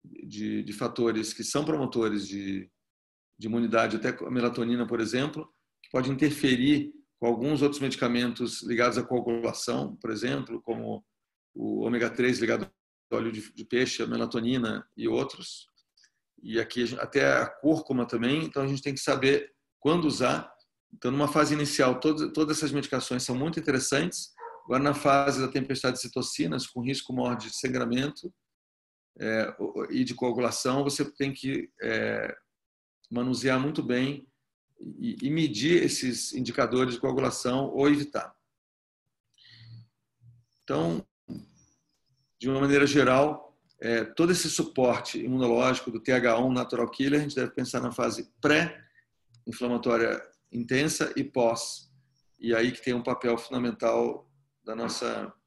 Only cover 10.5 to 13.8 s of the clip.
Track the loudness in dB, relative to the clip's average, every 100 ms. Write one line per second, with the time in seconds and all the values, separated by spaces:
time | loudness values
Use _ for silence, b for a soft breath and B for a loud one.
10.5 | -8 -6 -6 -6 -8 _ _ _ _ _
11.5 | -8 -4 -2 0 0 0 2 2 2 0
12.5 | 0 -4 _ _ _ _ -4 -2 -6 -12
13.5 | -18 -2 0